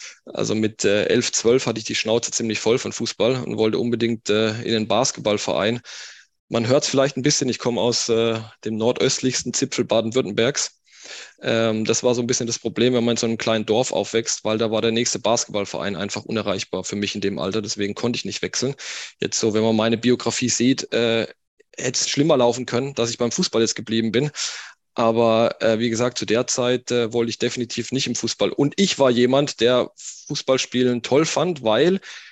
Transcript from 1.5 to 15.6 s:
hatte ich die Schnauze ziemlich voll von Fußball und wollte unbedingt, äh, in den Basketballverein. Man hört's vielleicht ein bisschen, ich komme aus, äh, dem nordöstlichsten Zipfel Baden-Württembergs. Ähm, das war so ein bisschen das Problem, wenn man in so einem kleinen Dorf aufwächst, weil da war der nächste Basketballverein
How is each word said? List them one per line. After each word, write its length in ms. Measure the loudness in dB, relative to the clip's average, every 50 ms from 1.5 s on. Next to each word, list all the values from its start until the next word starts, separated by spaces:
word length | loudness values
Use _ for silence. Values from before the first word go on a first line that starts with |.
| 4 4 2
hatte 120 | 0 -4 -4
ich 60 | -4
die 100 | -6 -4
Schnauze 360 | -4 0 0 0 0 0 -2
ziemlich 280 | -4 -4 -2 -2 -2 -2
voll 200 | 0 2 2 0
von 120 | 0 -4
Fußball 520 | -6 -6 -6 -4 -2 0 2 2 2 0 -2
und 140 | -4 -2
wollte 200 | 0 0 2 2
unbedingt, 520 | 0 0 0 0 0 0 0 -2 -2 -2 0
äh, 300 | 2 2 2 0 -2 -2
in 100 | -4 -2
den 160 | -2 0 0
Basketballverein. 920 | 0 0 0 0 0 -2 -2 -2 0 0 0 0 -2 0 0 0 0 -2 -4 -6 -12 -18 -16 -16 -18 -20 -20 -20 _ _ _ _ -4
Man 160 | -2 -2 2
hört's 200 | 2 2 2 2
vielleicht 300 | 2 0 2 2 2 0
ein 60 | 0 0
bisschen, 260 | 0 2 2 0 -2
ich 100 | -2 -2
komme 220 | -2 -2 0 2
aus, 280 | 2 2 0 0 0 0
äh, 300 | 2 2 2 2 0 -2 -6 -10 -14 _ -8
dem 140 | -6 -2
nordöstlichsten 760 | 0 0 0 2 2 0 0 0 0 -2 -2 -2 -2 -4 -4 -4
Zipfel 320 | -2 -4 -2 -2 -2 0
Baden-Württembergs. 960 | 0 2 0 0 0 0 0 0 0 0 0 0 2 0 -2 -4 -6 _ _ _ _ -20 -20 -20 -18 -18 -18 -18 -20 -16 -8 -4
Ähm, 420 | -2 0 2 2 2 0 0 0
das 160 | 0 0 2
war 140 | 2 2 2
so 60 | 2
ein 40 | 0
bisschen 220 | 0 0 -2 -2
das 100 | -4 -6
Problem, 380 | -6 -6 -4 0 2 2 4 4
wenn 80 | 4 2
man 100 | 2 0
in 40 |
so 100 | 0 0
einem 100 | -2 -2
kleinen 300 | -2 0 0 0 0 0
Dorf 240 | 2 2 2 2 0
aufwächst, 520 | 0 -2 -2 0 0 -2 0 -2 -4 -4 -2
weil 140 | -2 0
da 140 | 0 0 0
war 100 | 0 0
der 100 | 0 2
nächste 280 | 2 2 0 0 -2 -2
Basketballverein 760 | 0 0 0 0 0 -2 -4 -4